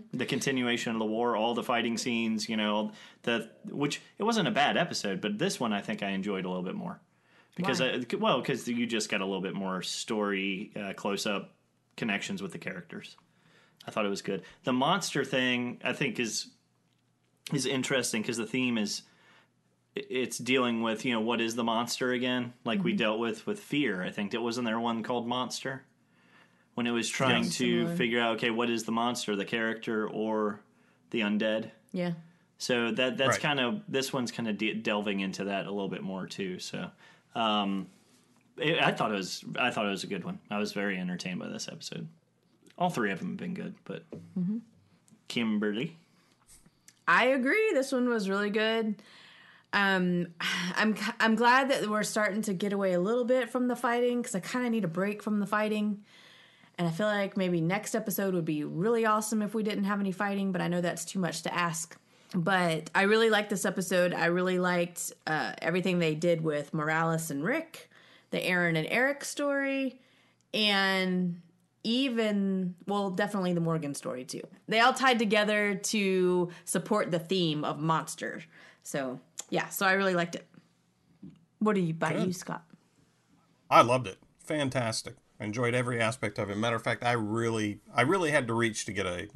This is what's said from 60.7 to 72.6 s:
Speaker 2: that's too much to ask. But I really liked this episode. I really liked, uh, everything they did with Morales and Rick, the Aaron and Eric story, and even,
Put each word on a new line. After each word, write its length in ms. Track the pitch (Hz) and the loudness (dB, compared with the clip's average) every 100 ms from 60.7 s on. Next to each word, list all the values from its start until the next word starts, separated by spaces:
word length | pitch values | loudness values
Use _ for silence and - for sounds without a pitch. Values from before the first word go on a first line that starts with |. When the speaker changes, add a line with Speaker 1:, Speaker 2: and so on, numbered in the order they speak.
| 175 | 0
Speaker 2:
that's 240 | 175 - - | 0 -2 -6
too 120 | 196 | -2
much 240 | 170 - | -2 -2
to 100 | - | -4
ask. 440 | 170 175 160 - - _ - - 185 | 0 0 -2 -8 -14 _ -20 -6 -2
But 560 | 165 185 175 160 160 | 2 4 4 2 0
I 100 | 180 | 2
really 280 | 196 220 226 | 4 6 6
liked 180 | 208 208 | 4 2
this 160 | 202 202 | 0 0
episode. 480 | 185 180 180 180 | -2 2 4 4
I 120 | - 165 | 4 2
really 340 | 180 185 180 | 2 2 2
liked, 520 | 180 175 175 175 - - - | 2 2 0 -4 -10 -8 -2
uh, 280 | 156 113 - | -2 -2 -4
everything 380 | 156 180 185 175 | -2 0 2 2
they 160 | 160 | 2
did 280 | 156 175 170 | 2 2 2
with 320 | 160 147 147 156 | 2 -2 -2 -2
Morales 560 | 151 160 165 160 160 | 0 2 2 0 -2
and 120 | 139 | -4
Rick, 460 | 170 311 - - - - - - _ | -2 -2 -4 -12 -20 -20 -20 -20 _
the 140 | 185 | -4
Aaron 320 | 160 180 175 160 | 0 2 2 2
and 100 | 156 | 2
Eric 320 | 226 269 285 | 2 2 0
story, 800 | - - 285 277 277 269 269 254 _ _ _ _ _ | -6 -2 0 0 0 0 -2 -6 _ _ _ _ _
and 880 | 214 214 196 196 190 185 180 180 170 - _ _ _ | 2 4 4 4 4 2 2 0 -2 -10 _ _ _
even, 920 | 220 240 277 226 220 202 196 190 | -2 0 0 0 0 2 2 0